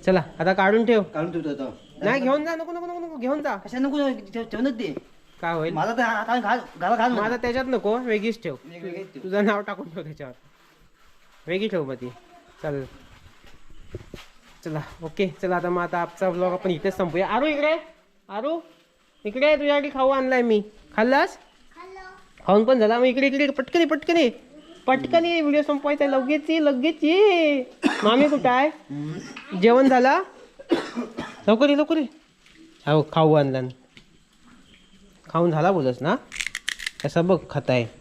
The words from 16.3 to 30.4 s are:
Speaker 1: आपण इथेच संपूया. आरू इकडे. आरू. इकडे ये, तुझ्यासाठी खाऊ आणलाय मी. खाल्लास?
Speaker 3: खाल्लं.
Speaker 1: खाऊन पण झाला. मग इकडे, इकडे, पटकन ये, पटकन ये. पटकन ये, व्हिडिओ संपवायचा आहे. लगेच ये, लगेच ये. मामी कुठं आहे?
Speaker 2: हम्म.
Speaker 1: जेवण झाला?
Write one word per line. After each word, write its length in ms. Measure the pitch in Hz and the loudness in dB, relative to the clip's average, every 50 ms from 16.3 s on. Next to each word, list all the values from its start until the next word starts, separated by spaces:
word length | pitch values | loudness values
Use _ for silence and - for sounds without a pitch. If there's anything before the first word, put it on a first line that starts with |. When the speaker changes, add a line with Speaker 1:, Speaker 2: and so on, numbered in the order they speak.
| 170 175 185 185 175 | -2 0 -2 -2 -2
Speaker 1:
आपण 160 | 185 - 190 | -2 -4 -4
इथेच 280 | 175 151 - 196 185 | -4 -2 -4 -6 -4
संपूया. 300 | - - 175 147 175 190 | -2 -4 -4 -2 -2 -2
आरू 180 | 170 208 233 277 | 0 0 0 0
इकडे. 300 | 311 302 277 285 302 320 330 320 - - _ _ _ _ _ _ - | 0 -2 0 0 0 0 -2 -4 -14 -20 _ _ _ _ _ _ -12
आरू. 300 | 196 208 226 294 330 339 320 - _ _ _ _ _ _ _ _ _ _ _ | -10 -6 -4 -4 -6 -6 -8 -14 _ _ _ _ _ _ _ _ _ _ _
इकडे 240 | 208 208 254 269 302 | -8 -2 2 4 4
ये, 60 | 311 | 4
तुझ्यासाठी 340 | 277 294 285 285 285 277 294 | 4 2 2 0 0 0 -2
खाऊ 200 | 262 262 262 269 | -2 0 2 2
आणलाय 320 | 277 269 262 262 262 254 | 2 2 2 2 2 2
मी. 200 | 240 233 220 208 202 - - - - _ - | 2 4 2 2 0 -4 -18 -20 -20 _ -2
खाल्लास? 420 | - 220 247 262 285 339 381 - | 0 2 4 4 2 2 0 -4
Speaker 3:
खाल्लं. 640 | - _ _ _ _ _ - _ 330 359 381 381 381 381 370 381 - - _ _ - - | -16 _ _ _ _ _ -20 _ -20 -20 -20 -20 -20 -20 -20 -20 -20 -20 _ _ -8 0
Speaker 1:
खाऊन 160 | - 190 208 226 | 4 4 4 6
पण 160 | 226 262 247 | 6 4 4
झाला. 200 | 214 208 226 240 | 4 4 4 4
मग 60 | 254 | 4
इकडे, 220 | 254 240 262 269 | 2 2 2 0
इकडे, 220 | 277 254 277 294 277 | 2 2 2 0 0
पटकन 300 | 277 - 262 - - 349 | 0 -4 -8 -2 2 2
ये, 60 | 339 | 2
पटकन 320 | 285 311 294 - - 339 | 2 0 -4 0 0 2
ये. 120 | 339 302 240 - - - - - - - - - - - | 4 4 2 0 -4 -20 -20 -20 -20 -20 -20 -20 -8 0
पटकन 380 | - 262 269 277 247 - 339 330 | 0 0 0 0 0 2 2 2
ये, 160 | 339 339 330 | 2 0 0
व्हिडिओ 200 | 311 294 285 302 | 0 2 2 2
संपवायचा 440 | 294 302 294 277 285 285 294 294 285 | 2 0 -2 -2 0 -2 0 0 0
आहे. 80 | 277 277 | 0 0
लगेच 360 | 269 254 254 302 302 302 320 | 0 0 0 -2 -2 0 0
ये, 100 | 320 330 302 | 0 2 2
लगेच 380 | 285 277 247 247 320 320 - - | 2 2 2 0 -2 -2 0 0
ये. 600 | 294 330 381 427 415 381 339 320 302 285 269 247 - - _ - - - - 208 | 2 4 6 6 6 6 4 4 2 2 0 -4 -6 -12 _ -2 -2 -2 2 2
मामी 260 | 208 226 254 285 294 | 2 4 4 4 4
कुठं 200 | 294 269 - 254 | 2 2 2 2
आहे? 180 | 247 254 277 | 2 2 2
Speaker 2:
हम्म. 920 | 311 311 - - - 277 147 147 151 156 - - - - - - - 202 185 | 0 -2 -6 -16 -12 -10 -10 -8 -8 -10 -10 -12 -14 -16 -18 -16 -10 -4 4
Speaker 1:
जेवण 280 | 180 226 240 254 269 | 4 6 6 8 6
झाला? 340 | 269 262 247 247 262 294 359 381 - - - | 6 6 6 4 4 4 2 0 -4 -14 -20